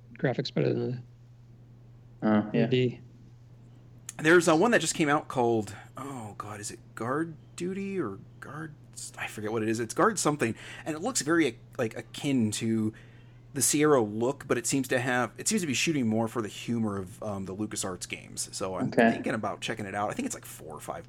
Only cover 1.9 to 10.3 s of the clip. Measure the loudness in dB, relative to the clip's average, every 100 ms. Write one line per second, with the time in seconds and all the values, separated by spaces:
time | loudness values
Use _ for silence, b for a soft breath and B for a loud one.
1.9 | -20 -20 -4 2 2 2 2 2 2 2
2.9 | -2 -12 -20 -20 -20 -20 -20 -20 -20 -20
3.9 | -20 -16 0 6 8 8 6 6 4 2
4.9 | 2 2 2 0 0 2 2 -2 -10 -16
5.9 | -12 -10 -10 -10 -12 -12 -10 -12 -12 -14
6.9 | -8 -2 -2 -4 -8 -16 -8 -6 -4 -4
7.9 | -4 -4 -6 -14 -18 -14 -12 -12 -16 -20
8.9 | -16 -14 -10 -10 -6 -2 0 0 0 0
9.9 | 2 2 4 2